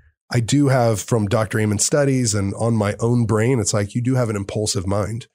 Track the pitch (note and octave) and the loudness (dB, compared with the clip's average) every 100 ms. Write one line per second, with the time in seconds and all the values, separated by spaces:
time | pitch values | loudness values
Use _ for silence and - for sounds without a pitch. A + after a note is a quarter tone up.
0 | _ _ _ B2+ A2+ C#3+ C#3+ C3 A#2 G#2+ | _ _ _ -4 2 2 4 4 2 0
1 | - A#2 G2+ A2 G#2+ A2+ G#2+ G2+ - D3+ | 0 0 2 0 0 0 0 0 0 2
2 | C#3 C3 A#2+ G2+ G2 - A2 A2+ G2+ G#2+ | 2 0 0 -2 -2 -2 0 2 0 0
3 | A#2+ B2 A2 A2 A2+ C3 G2 A2+ G#2 A#2+ | 0 2 2 2 2 2 0 -2 -2 -2
4 | A#2+ C3 A#2 G#2 G2 A2 G#2+ - F#2 G2+ | -2 0 0 -2 -4 -4 -4 -4 -2 -2
5 | G2 A2+ - | -4 -6 -12